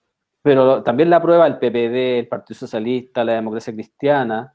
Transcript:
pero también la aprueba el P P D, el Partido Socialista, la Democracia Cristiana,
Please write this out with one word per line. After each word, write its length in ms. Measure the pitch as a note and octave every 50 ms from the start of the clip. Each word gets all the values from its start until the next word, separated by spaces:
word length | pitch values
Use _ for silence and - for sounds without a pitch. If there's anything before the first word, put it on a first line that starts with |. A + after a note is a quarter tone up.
| _ _ _ _ _ _ _ _
pero 420 | - D3 C#3 C3+ C3 C3 C3+ A2 A2
también 260 | A#2+ A#2 C3 E3 E3+
la 80 | F3 E3
aprueba 300 | E3 E3 E3+ E3+ E3 D3
el 100 | - -
P 140 | B2+ A#2+
P 180 | A2 A#2+ A#2 A2+
D, 300 | B2 B2+ B2+ B2+ B2 A#2+
el 80 | A2+ -
Partido 320 | - G#2 - - A2 -
Socialista, 640 | C3 A2+ - A2+ A2 A#2+ B2+ B2 B2 - - B2 A#2
la 100 | A2+ A2+
Democracia 400 | A2+ A2 A2 A2 A2+ - B2 A2
Cristiana, 800 | G#2+ G#2+ - _ _ C#3+ C#3+ D3 C#3 B2+ A2+ A2 A2 B2+ -